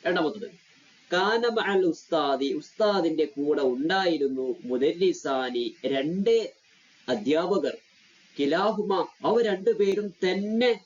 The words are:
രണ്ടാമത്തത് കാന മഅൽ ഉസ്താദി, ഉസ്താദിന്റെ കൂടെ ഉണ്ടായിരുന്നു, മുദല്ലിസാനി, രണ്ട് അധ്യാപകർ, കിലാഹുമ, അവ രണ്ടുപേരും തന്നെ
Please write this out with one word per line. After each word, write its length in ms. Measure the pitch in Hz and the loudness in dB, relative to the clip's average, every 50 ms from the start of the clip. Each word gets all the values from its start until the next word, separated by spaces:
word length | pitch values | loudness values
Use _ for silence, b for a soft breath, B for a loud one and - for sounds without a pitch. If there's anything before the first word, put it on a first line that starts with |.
| - | -2
രണ്ടാമത്തത് 560 | - 180 - - - 208 214 - - - - _ _ _ _ _ _ _ _ _ _ 147 | -2 0 0 0 -2 -2 -6 -12 -14 -14 -18 _ _ _ _ _ _ _ _ _ _ 0
കാന 340 | 175 190 202 226 233 240 240 | 0 2 2 2 2 0 0
മഅൽ 380 | 220 220 196 196 202 190 185 | -2 -2 -2 0 0 2 2
ഉസ്താദി, 680 | 170 151 - - _ 175 160 143 139 135 127 139 139 131 | 2 -2 -4 -6 _ -2 0 2 0 0 0 0 -2 -2
ഉസ്താദിന്റെ 720 | 147 147 - _ - 220 208 208 196 165 165 156 151 156 | -4 -8 -12 _ 0 2 2 2 2 0 0 0 0 -2
കൂടെ 360 | 143 - 139 143 147 151 143 | -2 -2 -4 0 0 0 2
ഉണ്ടായിരുന്നു, 920 | 139 131 123 127 143 165 185 190 190 180 165 147 139 135 131 131 131 131 120 - - | 2 0 0 0 -2 0 0 2 2 0 0 0 0 -2 -2 -4 -4 -4 -6 -8 -6
മുദല്ലിസാനി, 1080 | 123 127 127 131 151 165 170 190 185 160 - - 147 135 131 127 123 123 120 120 113 - - - | -6 -2 0 0 0 0 2 0 0 0 0 -4 -4 -2 -2 -2 -2 -4 -4 -4 -4 -8 -6 -6
രണ്ട് 680 | 131 139 135 135 151 175 190 202 226 233 226 214 - - _ _ _ _ _ _ _ _ _ _ - | -4 -2 -2 -2 -2 -2 -2 2 2 2 2 0 -2 -10 _ _ _ _ _ _ _ _ _ _ -6
അധ്യാപകർ, 720 | 127 110 101 123 147 160 180 180 202 175 139 123 - - _ _ _ _ _ _ _ _ _ _ _ - | -4 -4 0 0 0 0 0 0 2 2 2 0 0 -6 _ _ _ _ _ _ _ _ _ _ _ -2
കിലാഹുമ, 680 | 139 139 156 175 196 214 214 196 202 - 190 180 156 - - _ - | 0 2 2 2 2 0 0 0 0 0 0 0 0 -4 -6 _ -2
അവ 180 | - 214 233 | 2 2 4
രണ്ടുപേരും 680 | 233 214 202 185 196 233 220 175 208 196 190 202 208 202 | 2 2 0 0 2 0 2 2 2 2 2 0 -2 -6
തന്നെ 640 | - _ - 185 185 196 202 208 220 226 247 247 226 208 _ | -6 _ -2 0 0 0 -2 -2 0 2 2 2 2 0 _